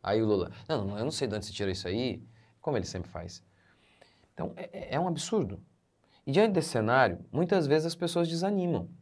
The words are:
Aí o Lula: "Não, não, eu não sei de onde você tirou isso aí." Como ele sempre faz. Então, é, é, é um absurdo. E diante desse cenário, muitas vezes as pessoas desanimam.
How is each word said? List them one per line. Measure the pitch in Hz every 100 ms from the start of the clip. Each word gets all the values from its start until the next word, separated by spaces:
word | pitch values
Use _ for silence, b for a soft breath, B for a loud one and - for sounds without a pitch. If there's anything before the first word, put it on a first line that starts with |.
Aí | 95 107
o | 110
Lula: | 101 85 B -
"Não, | 151 98
não, | 101
eu |
não | 123
sei | 156 131
de | 104
onde | 101
você |
tirou | - 101
isso | 92 -
aí." | 101 127 98 B B B _
Como | - 127
ele | 87
sempre | 95 87
faz. | 87 87 - _ b b b b b b b b
Então, | - - -
é, | -
é, | - - 139
é |
um | 180
absurdo. | 151 - 220 117 95 - _ _ _ b b -
E |
diante | 143 220
desse | 185 -
cenário, | 120 107 127 117 85 -
muitas | - 170 196 147
vezes | 156 165
as | 170
pessoas | 175 170 170
desanimam. | 165 190 202 175 131 87 -